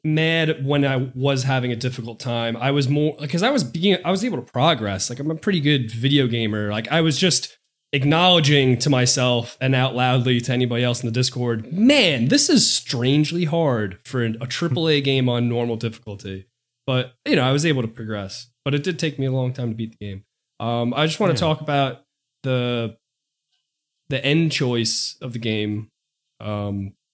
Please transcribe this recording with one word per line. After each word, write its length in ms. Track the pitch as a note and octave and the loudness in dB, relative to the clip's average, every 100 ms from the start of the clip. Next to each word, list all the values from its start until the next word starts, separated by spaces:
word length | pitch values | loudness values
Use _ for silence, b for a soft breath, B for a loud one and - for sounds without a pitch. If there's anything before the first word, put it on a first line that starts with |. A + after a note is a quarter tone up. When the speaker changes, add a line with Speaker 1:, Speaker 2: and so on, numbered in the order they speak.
Speaker 1:
mad 600 | D#3 D#3 D#3+ E3 D#3 D3 C#3 | 0 2 2 2 0 0 0
when 200 | C#3+ C#3 | 2 2
I 260 | C3 C3 B2+ | 0 -2 -2
was 280 | C3+ C3+ | 0 0
having 280 | C3 C3 B2 | 0 0 0
a 40 | A#2 | -2
difficult 440 | C3 B2+ A2+ A2+ | -4 -6 -10 -10
time. 380 | B2 A#2+ A#2 A2+ | -6 -4 -2 -2
I 140 | C3 | 0
was 160 | C#3+ C3 | 2 2
more, 260 | C#3+ D3+ D3+ D3 | 2 0 -2 -4
'cause 160 | E3+ | 0
I 80 | A3 | 2
was 120 | C#4 | 2
being, 340 | D#3 E3 F#3+ F3+ E3 | 0 0 2 2 2
I 60 | |
was 120 | F#3+ | -2
able 140 | B3 D#3 | -2 -4
to 140 | - | -6
progress. 580 | B2 D3+ C#3+ G#2+ F#2+ - | 0 2 2 -2 -4 -4
Like, 100 | B2 | -4
I'm 120 | D3 | -6
a 40 | D#3+ | -4
pretty 240 | - F#3 | 0 2
good 320 | C#3+ D3 A2 | 2 2 0
video 360 | A#2 C3+ C#3+ B2+ | -2 2 2 2
gamer. 440 | A#2 A2 G#2+ G#2 | 0 -2 -2 -2
Like, 160 | G#2 A2+ | -4 -2
I 100 | D#3+ | 0
was 180 | D#3+ C3+ | 2 2
just 380 | F#3 - - - _ _ _ | 2 2 -2 -10 _ _ _
acknowledging 840 | C#3+ C#3+ D#3+ F3+ F3 C#3+ D3 C3 B2 | 0 2 4 6 4 4 4 4 2
to 100 | D#3 | 2
myself 680 | C3 B2 C#3+ B2+ A#2+ A2+ - | 2 2 2 2 0 -2 -4
and 140 | C3 C3 | 0 2
out 200 | C3 A#2 | 0 0
loudly 460 | B2+ C3 B2 A#2+ | 2 2 2 0
to 100 | A#2 | 0
anybody 320 | B2 B2+ A#2+ | 0 0 0
else 180 | B2 A#2+ | 0 0
in 20 | A#2+ | -2
the 40 | |
Discord, 580 | A2+ B2 B2 B2 A2+ A2 | -2 -2 -2 -4 -4 -4
"Man, 560 | F3 A#3 D4 F#3+ C3 B2 | 2 4 6 4 2 2
this 200 | C#4+ - | 4 4
is 220 | C4+ - | 4 4
strangely 760 | - - B2 B2+ D3 D3 E3+ D#3+ | 0 -2 -2 2 2 2 0 -2
hard 540 | E3 D#3 A#2 G#2 F#2+ | 0 0 0 -2 -6
for 200 | - C3 | -8 -4
an, 120 | A#2 A2 | -2 -4
a 60 | B2 | -8
triple 420 | - E3+ F3 D#3+ | -4 -2 0 2
A 100 | D3 | 2
game 300 | C3+ C3+ B2+ | 2 0 2
on 180 | A#2+ A#2+ | 0 0
normal 280 | A#2 A#2+ A2+ | -2 -2 -4
difficulty." 680 | A#2 A2 - G2 G2+ F#2+ F#2+ _ _ _ - | -6 -8 -14 -14 -12 -12 -14 _ _ _ -4
But, 260 | B2+ B2 _ - | -4 -4 _ 0
you 100 | G3 | 2
know, 80 | |
I 80 | B2+ | 2
was 140 | C#3+ E3 | 2 2
able 180 | C3+ | 0
to 40 | A2+ | -2
progress. 600 | - A2 G#2 F#2+ - - _ C#3+ | -6 -8 -8 -8 -12 -16 _ -4
But 80 | |
it 80 | C#3+ | -2
did 140 | E3 F3 | -2 -4
take 220 | D#3+ C#3+ | -4 -4
me 60 | C3+ | -2
a 40 | |
long 220 | C3 B2+ | -2 -2
time 160 | B2+ A#2+ | -4 -6
to 60 | A2 | -6
beat 160 | A2+ | -8
the 140 | - G#2 | -10 -12
game. 200 | G2 - _ _ _ | -12 -16 _ _ _
Um, 340 | A#2 A#2 A#2+ | -4 -2 -2
I 120 | B2 D#3 | 0 -2
just 140 | D#3+ | 0
wanna 140 | G3+ | 0
Speaker 2:
Yeah. 40 | D3 | 2
Speaker 1:
talk 240 | E3+ D#3 | 0 0
about 420 | D3+ C#3+ C3+ A#2+ _ _ _ _ | 0 0 0 -4 _ _ _ _
the, 540 | C3+ B2+ B2 A#2+ A2+ A2 _ _ _ _ _ _ _ _ _ _ _ | -4 -2 0 -2 -4 -8 _ _ _ _ _ _ _ _ _ _ _
the 140 | C3+ C3+ | -4 0
end 260 | D#3 E3 | 2 2
choice 640 | - B2+ A#2+ A#2 - - - | 0 0 0 0 -2 -4 -8
of 120 | B2+ | -10
the 60 | A#2 | -6
game. 520 | A2+ G#2+ G#2 G#2 G#2+ _ _ _ _ _ | -4 -2 -2 -4 -8 _ _ _ _ _
Um, 540 | G#2+ G#2 G#2 G2+ G2 - _ | -8 -6 -4 -6 -8 -12 _